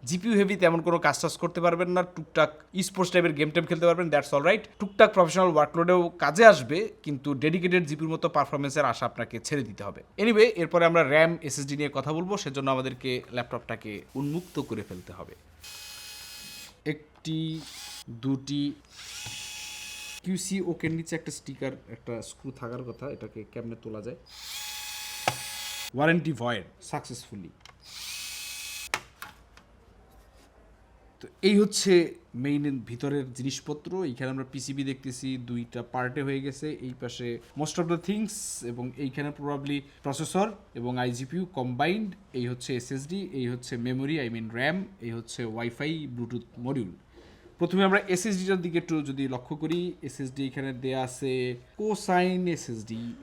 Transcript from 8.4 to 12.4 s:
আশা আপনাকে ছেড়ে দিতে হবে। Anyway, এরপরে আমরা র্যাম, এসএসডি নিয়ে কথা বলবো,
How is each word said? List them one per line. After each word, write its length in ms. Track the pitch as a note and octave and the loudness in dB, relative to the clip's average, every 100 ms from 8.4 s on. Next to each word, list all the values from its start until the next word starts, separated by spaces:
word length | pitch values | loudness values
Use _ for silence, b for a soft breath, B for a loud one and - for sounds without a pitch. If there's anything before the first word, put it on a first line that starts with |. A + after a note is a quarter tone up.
| C#3 D3 C#3+ C#3+ C3+ | 0 0 -2 2 2
আশা 120 | A2+ A#2+ | 2 -4
আপনাকে 240 | - A2+ A#2 - | -4 -8 -6 -4
ছেড়ে 160 | D3 A2+ | -4 -4
দিতে 120 | F#2+ G2+ | -8 -10
হবে। 140 | - - - | -10 -16 0
Anyway, 240 | G#3+ G#3+ A#3 F3 | 4 8 8 8
এরপরে 220 | E3 F3 E3 | 2 6 8
আমরা 120 | E3+ C#3+ | 8 6
র্যাম, 180 | D3+ D#3+ E3+ C#3+ | 8 6 4 -4
এসএসডি 280 | B2+ C#3 C#3+ | -6 -4 -2
নিয়ে 120 | D3 C3+ | -2 -2
কথা 140 | C3+ D#3 | -2 -2
বলবো, 160 | F3+ G3+ | -2 -4